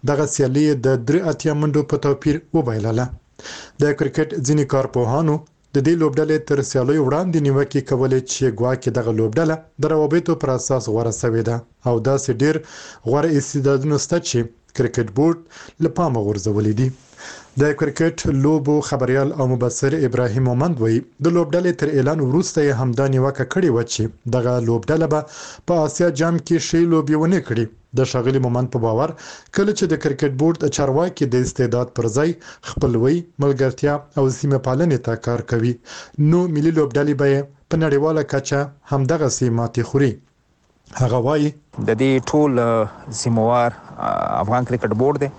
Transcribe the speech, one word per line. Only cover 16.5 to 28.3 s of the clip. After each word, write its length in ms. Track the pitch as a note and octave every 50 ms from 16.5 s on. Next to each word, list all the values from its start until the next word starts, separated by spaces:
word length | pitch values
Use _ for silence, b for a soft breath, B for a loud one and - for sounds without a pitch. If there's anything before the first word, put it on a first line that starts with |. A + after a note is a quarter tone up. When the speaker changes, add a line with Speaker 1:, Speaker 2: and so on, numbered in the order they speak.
| G#2 G#2 A2 G#2+ G#2+ G#2
Speaker 1:
دي. 80 | B2+ C3 C3 - - _ B B B B B B B B B B2
د 100 | C#3 D3+ D3 C#3+
کرکټ 540 | D#3+ D3 - - E3 E3 E3 E3 - - D3 C3+ C3+
لوبو 300 | D3 D#3 D#3 C#3 C#3 D3+ D3+ D3 -
خبریال 420 | D3+ B2+ B2+ A#2+ B2+ C3+ C#3 C#3+ D#3 D#3
او 80 | C3+ B2+
مبصر 480 | C3 B2 B2 B2 - - - C#3 D3 D#3+ D3 B2
ابراهیم 380 | A2 - B2+ A#2+ G#2 C3 C3 B2+
مومند 260 | B2 B2 C#3+ F3 E3+ B2
وایي، 180 | A2 A2+ A2+ A#2 - - _ _ C#3
د 100 | E3 E3+
لوبډلې 380 | F3 E3+ - C#3 F3 F3+ F3+ F3 F3+
تر 80 | D#3 C#3+ D#3 C#3
اعلان 220 | B2+ C3+ D#3 D#3+ C#3+
وروسته 340 | B2+ C3 E3 F#3 - - E3
یې 160 | D3 C#3+ C3+ A2+
همدا 260 | C3 B2+ A#2 A#2 C#3 C#3 C3+
نیوکه 320 | C3 B2+ C#3 C3+ - C3 - -
کړې 160 | F#3+ F3+ E3 A#2+
وه 80 | A2+ A#2 A#2 -
چې 100 | - A2 A2+ - - _ A#2+ A2+
دغه 180 | B2+ A#2 B2 B2 B2 A#2 A2+
لوبډله 400 | A#2 A#2 G#2+ - D3+ D#3+ E3 D3+ D3+
به 60 | D3+ D3+ B B B B B B B B -
په 60 | F3 E3 D#3 D3+
آسیا 200 | - - F3+ F3 D#3+ C3+
جام 160 | D#3+ E3+ E3+ E3+
کې 200 | - - F3 E3 - -
ښې 140 | - E3 E3+ E3+
لوبې 240 | E3 D#3+ D3+ C#3 D#3 D3+ D#3+
ونه 180 | E3 F#3+ F3 C#3 -
کړي. 180 | A#2+ A2 A#2 A2 - - _ _ - B2
د 100 | C3 B2+
ښاغلي 300 | - C3 A#2 B2+